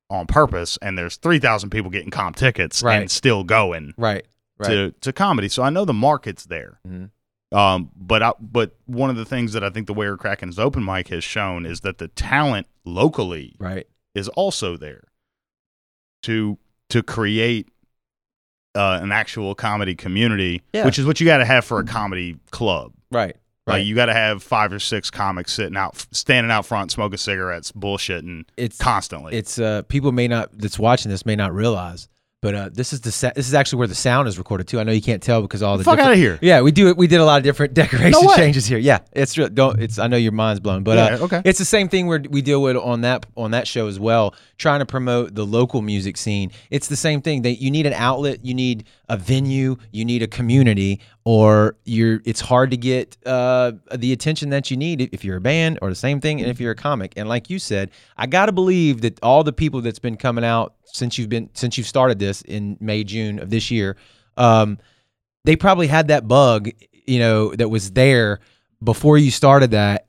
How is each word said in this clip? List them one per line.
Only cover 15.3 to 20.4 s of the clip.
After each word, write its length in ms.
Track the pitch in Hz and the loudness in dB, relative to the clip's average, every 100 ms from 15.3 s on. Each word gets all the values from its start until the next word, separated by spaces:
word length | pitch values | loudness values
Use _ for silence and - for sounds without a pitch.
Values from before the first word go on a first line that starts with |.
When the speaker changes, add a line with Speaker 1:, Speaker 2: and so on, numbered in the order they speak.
| _ _ _ _ _ _ _ _ _ | _ _ _ _ _ _ _ _ _
Speaker 1:
to, 340 | - 110 107 104 _ _ _ | -4 -2 -2 -6 _ _ _
to 140 | 120 | -4
create, 680 | - - 104 107 117 117 - _ _ _ _ _ _ _ _ _ _ 101 | -2 -4 -2 0 0 -2 -6 _ _ _ _ _ _ _ _ _ _ -2
uh, 240 | 98 92 | 0 -2
an 100 | 98 | -2
actual 440 | 104 107 - 98 98 | -4 -4 -6 -8 -6
comedy 400 | 117 104 98 87 | -4 -4 -4 -6
community, 680 | 98 95 117 104 | -6 -2 0 0